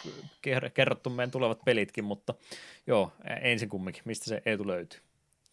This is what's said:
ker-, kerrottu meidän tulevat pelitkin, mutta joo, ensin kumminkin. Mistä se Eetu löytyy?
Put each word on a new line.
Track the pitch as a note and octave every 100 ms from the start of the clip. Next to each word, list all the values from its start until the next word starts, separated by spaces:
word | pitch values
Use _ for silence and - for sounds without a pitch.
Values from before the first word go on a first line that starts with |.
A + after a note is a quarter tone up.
| - C#3+ - - C#3+
ker-, | B2+ C3+
kerrottu | - C3+ B2+ C3
meidän | B2 B2
tulevat | C3 A#2 A2 -
pelitkin, | A2+ G2+ -
mutta | G#2 G2+ - - - - - - -
joo, | A2+ F2+ - - A#2
ensin | B2+ A#2 G#2+
kumminkin. | G2 F#2 - A2+
Mistä | G#2+ -
se | G#2+ A2+
Eetu | G#2 G2+
löytyy? | F2+ E2 - _ _ _ _ _